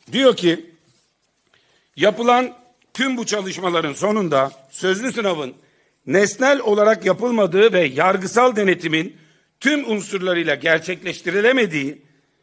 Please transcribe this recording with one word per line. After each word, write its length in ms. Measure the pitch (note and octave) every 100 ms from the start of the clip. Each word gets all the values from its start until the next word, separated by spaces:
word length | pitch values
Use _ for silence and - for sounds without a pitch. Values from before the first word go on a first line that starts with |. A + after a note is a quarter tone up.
| -
diyor 240 | G3+ C4 G3
ki, 340 | F3 E3+ - _ _ _ _ _ _ _ _ _ _ _ _ C#3
yapılan 580 | F#3+ G#3+ A#3+ B3 B3 - _ _ _
tüm 220 | - C4+ B3
bu 100 | G#3+
çalışmaların 680 | G#3 F#3+ F3 F#3 E3+ D#3+
sonunda 600 | C#3 G3 G#3+ F3+ C#3 C3+ - _
sözlü 420 | - F#3 G3 B3
sınavın 420 | A#3 G3+ D#3+ C3 - _ _ _ _ -
nesnel 540 | F3 G3+ - C4 C#4
olarak 440 | A3+ G#3 G#3 G#3
yapılmadığı 680 | F#3+ F#3 B3 A3+ F#3+ F#3 A3+
ve 80 | F#3+
yargısal 720 | D3+ C3 F#3 G3 F#3 A3+ B3+ A3
denetimin 600 | G3 E3 D#3+ D#3+ F3+ - _ _ _ _
tüm 300 | C4+ D4 A#3
unsurlarıyla 640 | G#3 - G3 F#3 E3+ D#3
gerçekleştirilemediği 1500 | C#3 E3 D#3+ D#3+ F3+ F#3 - F3 F#3+ A3+ C4 G#3 D3+ C#3 D3+ _ _ _ _